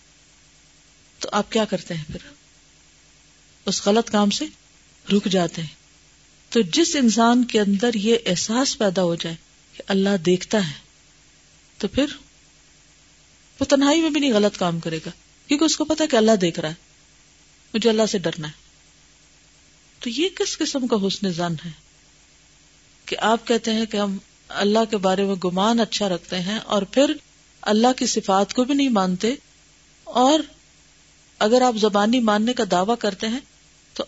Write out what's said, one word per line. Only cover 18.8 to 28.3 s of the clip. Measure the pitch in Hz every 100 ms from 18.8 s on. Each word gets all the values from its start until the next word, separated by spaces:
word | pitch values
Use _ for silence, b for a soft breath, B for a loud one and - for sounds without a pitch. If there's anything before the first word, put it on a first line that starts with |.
| _ _ _ _ _ _ _ _ _ _ _ _
تو | 240
یہ | 233 359
کس | 359 392 -
قسم | 302 277 240
کا | 220 190
حسن | - 190
ظن | 165 175 160 175
ہے | - _ _ _ _ _ _ _ _ _ _ _ _ -
کہ | -
آپ | 202 226 -
کہتے | 233 233
ہیں | 220 214
کہ | 208
ہم | 202 196 - _ -
اللہ | 156 202 220 220
کے | 214
بارے | 185 190
میں | 196 190
گمان | 180 180 214 233
اچھا | 214 - 202
رکھتے | 175 - 185
ہیں | 180 214
اور | - 208
پھر | 190 262 285 302 - _ _ _
اللہ | - 214 247 254
کی | 240
صفات | 220 202